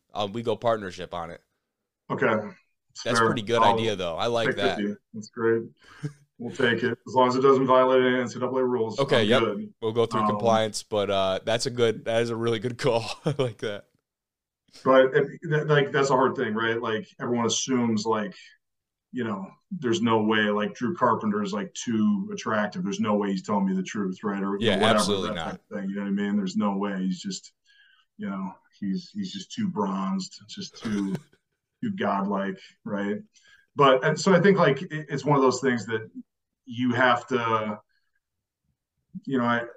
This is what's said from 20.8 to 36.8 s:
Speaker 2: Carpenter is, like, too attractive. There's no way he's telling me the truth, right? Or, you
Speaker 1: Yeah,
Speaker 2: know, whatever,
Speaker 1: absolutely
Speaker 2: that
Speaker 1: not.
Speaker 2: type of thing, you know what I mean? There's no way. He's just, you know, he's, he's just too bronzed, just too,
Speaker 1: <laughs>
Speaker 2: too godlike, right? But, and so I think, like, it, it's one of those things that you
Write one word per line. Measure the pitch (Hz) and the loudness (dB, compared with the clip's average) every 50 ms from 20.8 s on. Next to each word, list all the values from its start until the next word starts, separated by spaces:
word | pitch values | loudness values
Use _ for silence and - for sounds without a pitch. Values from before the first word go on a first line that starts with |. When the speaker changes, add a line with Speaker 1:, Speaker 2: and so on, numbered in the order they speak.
| 123 113 113 | -4 -4 -2
Speaker 2:
Carpenter | - 127 120 110 - 113 107 101 107 | 0 2 2 2 2 0 -2 -2 -2
is, | 101 92 - | -2 -4 -4
like, | 202 190 - - | -6 -8 -8 -10
too | - - 123 113 107 107 104 104 98 98 104 101 | -10 -6 -4 0 2 2 2 2 0 -2 -6 -8
attractive. | 92 - 117 110 107 104 98 - 92 90 | -8 -6 -4 -2 -2 -2 -4 -4 -6 -6
There's | 101 95 101 | -4 -4 -2
no | 110 107 104 | -2 0 0
way | 101 101 98 | 0 0 -2
he's | 98 92 - | -4 -4 -4
telling | - 107 101 95 | -2 -2 0 0
me | 95 95 | 0 0
the | 95 | -2
truth, | 90 - - 107 98 92 92 - | -4 -4 -6 -6 -6 -6 -6 -6
right? | - 104 98 98 95 | -6 -6 -4 -4 -4
Or, | 98 101 101 | -4 -4 0
you | 113 110 | 0 2
Speaker 1:
Yeah, | 95 | 2
Speaker 2:
know, | 92 | 4
whatever, | 104 110 117 107 | 4 4 4 4
Speaker 1:
absolutely | 95 98 101 95 90 - | 2 2 0 -2 -2 -4
Speaker 2:
that | - | -6
Speaker 1:
not. | 85 80 - | -6 -6 -8
Speaker 2:
type | - - - _ | -10 -12 -14 _
of | 107 98 | -10 -8
thing, | 98 98 | -8 -6
you | 98 | -6
know | 101 | -6
what | 98 101 | -4 -4
I | |
mean? | 98 101 101 101 104 | -2 -2 -2 -2 -2
There's | 104 95 92 - 107 | -2 -2 -2 -2 -2
no | 107 101 98 | -2 -2 -2
way. | 98 101 101 98 95 | -2 -4 -4 -4 -4
He's | 92 92 90 - | -4 -4 -4 -4
just, | - 98 90 - - - _ _ _ _ _ _ _ _ _ _ _ _ _ - | -6 -8 -8 -10 -12 -18 _ _ _ _ _ _ _ _ _ _ _ _ _ -10
you | 214 202 | -8 -8
know, | 196 196 95 92 - - _ _ _ _ | -6 -6 -8 -10 -10 -14 _ _ _ _
he's, | 104 98 190 185 - - - | -6 -4 -4 -4 -6 -8 -10
he's | 208 190 - | -8 -8 -8
just | - - - - - | -8 -12 -14 -12 -6
too | - 107 92 | -4 -4 -4
bronzed, | - 104 101 98 95 95 95 95 95 95 92 - - - 104 - | -2 -2 -2 -2 -2 -4 -4 -4 -4 -4 -6 -8 -12 -20 -20 -18
just | - 101 - - - - - | -14 -14 -14 -14 -14 -12 -8
too, | 110 104 101 98 95 95 - - _ _ _ _ _ | -6 -4 -4 -2 -4 -4 -8 -10 _ _ _ _ _
Speaker 1:
<laughs> | _ _ _ _ _ _ | _ _ _ _ _ _
Speaker 2:
too | 127 110 95 92 | -8 -8 -6 -4
godlike, | 98 101 98 98 98 101 101 98 98 98 95 - - - _ _ _ | -2 -2 0 0 -2 -2 -2 -2 -4 -4 -6 -8 -14 -20 _ _ _
right? | 113 104 101 101 101 107 104 - _ _ _ _ _ - _ _ _ _ | -8 -6 -4 -4 -4 -4 -6 -8 _ _ _ _ _ -20 _ _ _ _
But, | - 143 - - - 208 | 4 6 6 6 4 2
and | 247 - - | 0 -2 0
so | - 196 185 | 2 4 4
I | 151 | 6
think, | 170 202 185 170 | 6 6 6 6
like, | 175 208 196 - 190 | 4 4 2 0 -2
it, | - 208 156 147 - | -6 -8 -8 -8 -6
it's | 143 131 120 | -8 -4 0
one | 143 143 135 | 2 4 4
of | 131 | 4
those | 127 127 - | 4 2 2
things | 139 127 120 113 92 117 | 0 0 0 0 -2 -4
that | 113 104 - - - 254 - _ _ _ _ _ _ _ _ | -4 -6 -6 -10 -14 -18 -20 _ _ _ _ _ _ _ _
you | - 117 117 | -12 -6 -2